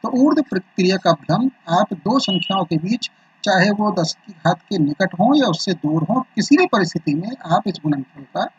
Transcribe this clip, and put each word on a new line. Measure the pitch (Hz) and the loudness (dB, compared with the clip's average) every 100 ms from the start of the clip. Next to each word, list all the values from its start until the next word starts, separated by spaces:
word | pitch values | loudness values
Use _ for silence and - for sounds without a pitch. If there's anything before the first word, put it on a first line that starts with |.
तो | - 254 | -2 2
ऊर्ध्व | 277 320 | 4 4
प्रक्रिया | - 190 - - 185 190 | 0 -4 -6 0 2 2
का | 180 | 0
अभ्यम | 165 - 180 262 - - | 0 0 0 0 -4 -2
आप | 170 208 180 | 0 0 -4
दो | 190 262 | -2 -2
संख्याओं | 254 190 165 190 175 | 0 -4 -2 -4 -2
के | 160 | -4
बीच, | 175 240 - _ _ _ | -2 -4 -6 _ _ _
चाहे | - 190 196 | -2 2 2
वो | 208 208 | 2 0
दस | 190 165 - | 0 -4 -6
की | - 196 | -16 -4
घात | 165 175 | -2 -2
के | _ 196 | _ 0
निकट | 143 147 190 | 0 0 -4
हों | 170 214 294 | 2 2 4
या | 247 | 2
उससे | 165 - 175 | 0 -4 -4
दूर | 147 156 | -2 -2
हों, | 156 247 254 | 0 -2 -2
किसी | - 190 294 | -4 2 2
भी | 370 | 4
परिस्थिति | 220 170 165 - 147 | 2 0 -2 -4 -4
में | 196 262 170 | -4 -10 -2
आप | 180 214 | -2 -2
इस | 175 | -4
गुणनफल | 156 143 131 - | -2 -2 -4 -14
का | 139 175 226 | -12 -8 -8